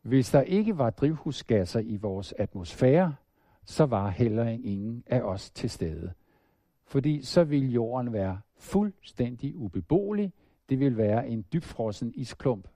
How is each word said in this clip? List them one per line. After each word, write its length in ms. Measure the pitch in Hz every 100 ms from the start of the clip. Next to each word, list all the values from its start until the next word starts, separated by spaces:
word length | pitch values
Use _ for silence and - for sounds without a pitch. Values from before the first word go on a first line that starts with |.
Hvis 300 | - 131 120
der 100 | 143
ikke 360 | 131 190 214 175
var 120 | 117
drivhusgasser 880 | - 143 160 160 131 - 110 90 117
i 180 | 113 101
vores 360 | 104 95 98 -
atmosfære, 760 | 101 95 87 - 127 156 185 139 _ _ _ _
så 220 | - - 151
var 240 | 110 98
heller 340 | 95 117 107
ingen 600 | 117 117 101 98 104 117 -
af 140 | 123
os 300 | 107 95 -
til 180 | - 117
stede. 440 | - 85 78 87 - _ _ _ _ _ _ _
Fordi 340 | 139 135 147
så 220 | - 175
ville 260 | 160 143 131
jorden 440 | 120 117 127 120
være 260 | 110 95 95 - _
fuldstændig 1000 | - 196 208 - - - 123 123 139 -
ubeboelig. 760 | 104 95 90 175 202 208 202 - _ _ _
Det 100 | 131
ville 180 | 139 113
være 300 | 104 110 120
en 180 | 113 101
dybfrossen 600 | 170 - - 110 104 117 -
isklump 520 | 123 - 139 107 -